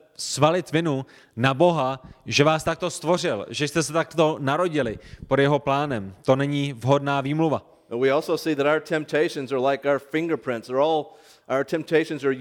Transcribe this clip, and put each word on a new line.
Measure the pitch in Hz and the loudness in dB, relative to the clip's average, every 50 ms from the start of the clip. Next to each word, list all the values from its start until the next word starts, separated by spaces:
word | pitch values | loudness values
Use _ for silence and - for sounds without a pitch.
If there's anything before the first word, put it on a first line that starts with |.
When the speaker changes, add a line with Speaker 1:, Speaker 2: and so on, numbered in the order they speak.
| _ _ _ | _ _ _
Speaker 1:
svalit | - - - - - 135 156 170 185 165 - - | -12 -10 -8 -2 2 2 4 2 2 -2 -2 -2
vinu | 160 170 165 139 135 131 - - - - _ - | -2 0 0 -2 -2 -4 -8 -14 -20 -20 _ -6
na | 110 120 135 135 | 0 0 2 2
Boha, | 131 170 180 170 156 131 131 135 131 - - - _ - | 4 4 4 4 4 0 -2 -2 -4 -10 -16 -20 _ -10
že | - 113 123 143 | -2 0 2 4
vás | 156 160 156 - | 4 4 2 0
takto | - 160 - - 175 | -4 -4 -4 -4 -8
stvořil, | - - - 151 180 175 151 175 127 101 98 - | -6 -4 -2 0 0 0 0 -2 -2 -4 -6 -8
že | 113 117 147 143 | -6 -4 -4 -2
jste | - 170 156 | 0 -2 -2
se | 147 151 | 0 0
takto | 165 156 - - 156 165 151 156 - | -2 -2 -2 2 2 2 2 2 0
narodili | 147 135 139 156 180 180 156 147 131 113 104 - - - - - - | -2 -2 0 0 0 0 0 -2 -2 -2 -4 -8 -12 -18 -20 -14 -6
pod | - 135 135 | 0 2 4
jeho | 139 143 147 139 | 4 4 4 2
plánem. | - 139 131 139 151 147 135 110 98 95 95 - - | 0 0 0 0 0 -2 -4 -6 -8 -10 -14 -4 2
To | - 131 | 2 2
není | 131 139 143 143 143 143 139 135 | 2 2 0 -2 -2 -2 -4 -6
vhodná | 117 120 127 139 143 139 143 143 139 | -4 0 2 2 2 2 0 -2 -2
výmluva. | 131 139 147 156 160 160 135 107 - _ _ _ _ - | -2 -2 0 0 0 0 0 -2 -4 _ _ _ _ -8
Speaker 2:
And | 110 120 | -4 0
we | 131 135 | 2 2
also | 135 156 165 - 170 | 2 2 0 -2 -2
see | 147 - 165 156 | -2 -2 -2 0
that | 139 139 | 0 2
our | 143 156 156 | 2 2 0
temptations | 151 - 170 156 151 - - 147 160 170 - 156 135 120 139 | 0 -2 -4 -4 -4 -2 0 0 0 0 -2 -6 -6 -4 -2
are | 131 127 135 | 0 0 0
like | 139 135 - 143 | 0 0 0 0
our | 143 135 | 0 0
fingerprints. | - - - 156 165 170 160 143 - 135 123 113 107 - | -2 -4 -4 -4 -2 -2 -4 -4 -4 -4 -6 -6 -6 -4
They're | 127 131 143 | 0 0 2
all, | 160 165 156 143 - - - - - - _ _ - | 2 2 0 -2 -6 -12 -20 -20 -20 -20 _ _ -4
our | 127 135 139 | -2 -2 -2
temptations | - 180 165 156 - 170 156 156 - 160 139 131 | -2 -4 -6 -2 0 2 2 2 0 -4 -4 -2
are | 139 135 127 | -2 -2 -2